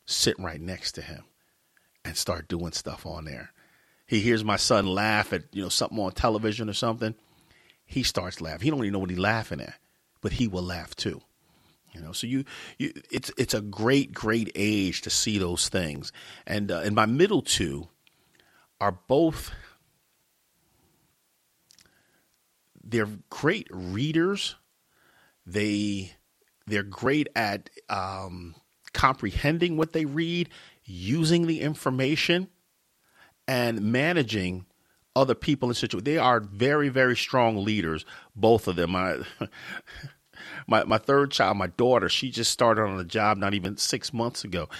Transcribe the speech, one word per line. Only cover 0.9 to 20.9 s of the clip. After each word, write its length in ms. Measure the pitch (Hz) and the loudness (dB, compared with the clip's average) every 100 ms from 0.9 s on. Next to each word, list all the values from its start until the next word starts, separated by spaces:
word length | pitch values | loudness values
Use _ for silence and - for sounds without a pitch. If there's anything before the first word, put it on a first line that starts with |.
to 80 | - | -10
him, 240 | - 73 - _ _ _ _ _ _ _ - | -14 -16 -18 _ _ _ _ _ _ _ -10
and 100 | 80 | -6
start 320 | - 82 80 | -4 -4 -4
doing 240 | 85 85 | -4 -4
stuff 340 | - - - 92 | -6 -8 -12 -12
on 200 | 82 76 | -12 -12
there. 260 | 64 - _ _ _ _ _ - | -14 -16 _ _ _ _ _ 0
He 120 | 113 | 2
hears 220 | 110 113 | 4 2
my 120 | 107 101 | 2 0
son 320 | - 113 95 | 4 4 4
laugh 460 | 92 107 107 104 | 2 2 2 2
at, 100 | 92 - | -2 -4
you 100 | 98 | -8
know, 80 | 92 | -2
something 300 | - 113 110 | -2 -2 -2
on 140 | 95 | -4
television 540 | - 123 107 110 107 107 | 0 2 2 0 -2 -4
or 60 | |
something. 400 | 101 117 113 113 110 _ _ _ _ _ _ _ | -2 -2 -2 -4 -6 _ _ _ _ _ _ _
He 160 | 135 | -2
starts 400 | 120 - 90 - | -2 -2 -4 -8
laughing. 200 | 80 76 | -10 -2
He 100 | 139 | 0
don't 80 | 147 | 0
even 140 | 104 | 0
know 40 | 98 | 0
what 140 | 92 | -2
he's 80 | 90 | 0
laughing 420 | 98 113 107 80 | 2 2 -2 -8
at, 140 | - - _ _ _ _ | -10 -16 _ _ _ _
but 100 | 104 | -6
he 160 | - 117 | 0 0
will 160 | 92 | 0
laugh 320 | 90 87 78 - | -4 -6 -10 -8
too. 260 | 107 - _ _ _ _ _ _ _ | -6 -6 _ _ _ _ _ _ _
You 80 | 85 | -18
know, 100 | 80 | -12
so 140 | 87 120 | -8 -4
you, 180 | 131 - - - - | -4 -4 -12 -16 -8
you, 120 | 139 - - | -8 -8 -8
it's, 200 | 123 - - | -8 -8 -4
it's 160 | 123 | 0
a 80 | 107 | 0
great, 500 | 104 101 113 139 - | -4 -2 4 4 2
great 400 | 87 110 113 110 - | -4 0 2 0 0
age 480 | 104 104 95 - | 2 2 2 -2
to 80 | - | -2
see 260 | - - 104 | -2 0 0
those 320 | 90 87 - | 0 0 0
things. 420 | 98 82 71 69 - - - - | 0 -2 -4 -10 -14 -20 -18 -4
And, 240 | 104 101 | -4 -2
uh, 80 | 85 | -2
and 160 | 104 104 | 0 4
my 100 | 110 | 4
middle 380 | 131 196 180 | 6 4 4
two 440 | - - 87 69 82 _ _ _ _ _ _ _ _ - | 2 0 0 -4 -10 _ _ _ _ _ _ _ _ -2
are 120 | 101 92 - | -2 -2 2
both, 440 | 135 165 151 - - - _ _ _ _ _ _ _ _ _ _ _ _ | 4 4 2 -10 -14 -18 _ _ _ _ _ _ _ _ _ _ _ _